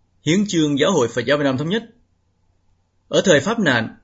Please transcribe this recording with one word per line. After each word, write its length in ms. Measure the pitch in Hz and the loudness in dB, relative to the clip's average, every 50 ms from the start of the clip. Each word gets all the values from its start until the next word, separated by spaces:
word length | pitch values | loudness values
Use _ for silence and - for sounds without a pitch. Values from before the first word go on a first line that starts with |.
| _ _ _ _ | _ _ _ _
Hiến 240 | _ 147 165 202 208 202 | _ -2 0 0 0 0
chương 320 | 185 165 156 147 143 131 | 0 0 0 0 0 0
Giáo 120 | 143 175 | 0 2
hội 160 | 202 147 123 113 | 2 2 0 0
Phật 140 | - 127 117 | -2 -4 -2
giáo 120 | 131 143 147 | -2 0 0
Việt 60 | 147 | 0
Nam 140 | 139 131 127 | -2 -2 -2
Thống 120 | 147 160 | -4 -4
nhất. 140 | 196 233 233 - - _ _ _ _ _ _ _ _ _ _ _ _ _ _ _ _ _ _ _ _ _ _ _ | -4 -6 -6 -8 -16 _ _ _ _ _ _ _ _ _ _ _ _ _ _ _ _ _ _ _ _ _ _ _
Ở 140 | - 160 - | -2 0 4
thời 140 | 202 160 139 | 4 4 4
Pháp 200 | - 196 233 233 | 4 0 -2 -2
nạn, 360 | 196 147 127 117 110 - - - | 0 0 0 0 -2 -4 -10 -16